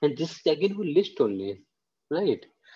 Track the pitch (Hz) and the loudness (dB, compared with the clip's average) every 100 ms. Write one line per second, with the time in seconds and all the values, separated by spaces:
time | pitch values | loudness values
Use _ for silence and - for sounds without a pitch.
0 | 147 131 165 - 165 147 196 202 180 156 | 0 0 -6 -4 0 2 0 -2 0 2
1 | 196 - 113 98 98 95 _ _ _ _ | 2 2 0 0 -6 -8 _ _ _ _
2 | - 156 196 107 - _ _ | -6 -2 0 0 -4 _ _